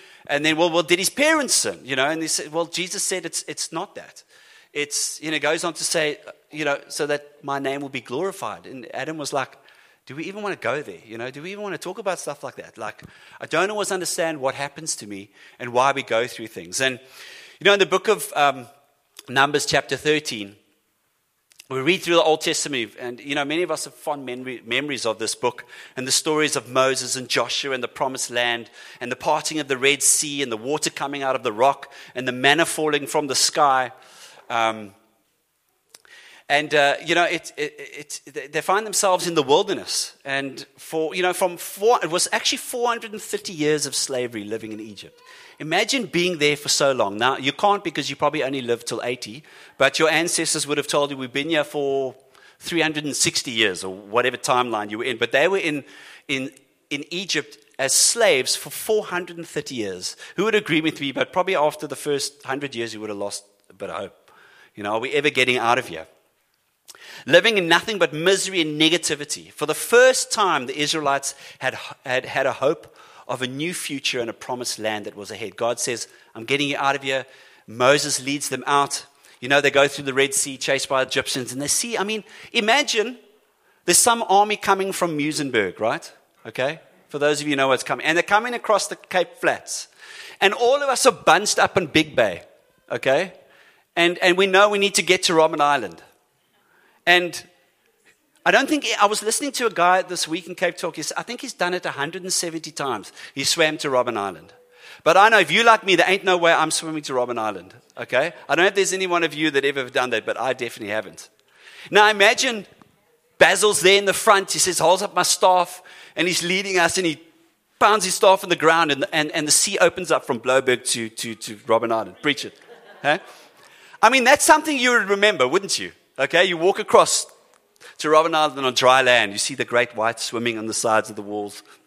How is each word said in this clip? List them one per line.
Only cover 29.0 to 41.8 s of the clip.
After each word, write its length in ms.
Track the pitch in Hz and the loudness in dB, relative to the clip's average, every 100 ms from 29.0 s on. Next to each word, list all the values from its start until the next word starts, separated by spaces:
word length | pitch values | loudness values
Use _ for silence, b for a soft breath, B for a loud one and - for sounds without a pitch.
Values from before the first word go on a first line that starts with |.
and 100 | 120 | -10
the 60 | 127 | -6
parting 420 | 165 156 - 156 | -2 -2 -2 -6
of 100 | 139 | -4
the 100 | 127 | 0
Red 240 | 135 139 | 2 2
Sea 400 | - - 151 143 | 2 0 -2 -4
and 100 | 131 | -4
the 40 | 110 | -4
water 320 | 120 151 160 | -4 -4 -4
coming 320 | - 143 143 | -6 -8 -4
out 120 | 135 131 | -2 -2
of 80 | |
the 80 | 117 | -2
rock 380 | 107 139 135 - B B | 2 2 2 -8 B B
and 140 | - 131 | -8 -6
the 40 | |
manna 340 | 127 139 151 160 | 0 2 4 2
falling 400 | - 156 147 139 | 0 -2 -2 -2
from 220 | 151 147 | -4 -2
the 80 | 127 | 0
sky. 560 | - 165 147 131 123 - B B B B - | 0 2 4 4 0 -8 B B B B -6
Um, 420 | 120 113 110 101 _ _ _ _ _ _ _ _ _ _ - _ B B B - | 0 0 -2 -12 _ _ _ _ _ _ _ _ _ _ -20 _ B B B 0
and, 260 | 143 151 | 0 2
uh, 220 | 147 143 131 | 2 2 2
you 120 | 151 | 0
know, 100 | 170 | 2
it, 280 | 165 165 - - | 2 -2 -8 -8
it, 640 | 147 143 139 143 147 - - | -10 -10 -18 -16 -14 -16 -14
it, 260 | 143 135 | -14 -8
they 80 | 156 | -6
find 240 | 147 196 | 0 0
themselves 420 | 220 185 196 180 180 | 0 0 2 2 0
in 80 | |
the 80 | 165 | 0
wilderness. 720 | 131 185 196 135 90 - - - | 4 4 4 -4 -4 -6 -6 -10
And 440 | 139 139 135 120 - _ | -8 -6 -6 -10 -20 _
for, 380 | - 160 156 | -10 -4 -4
you 80 | 180 | 0
know, 100 | 180 | 0
from 240 | 180 185 170 | 2 -2 -2
four, 440 | - - | -14 -2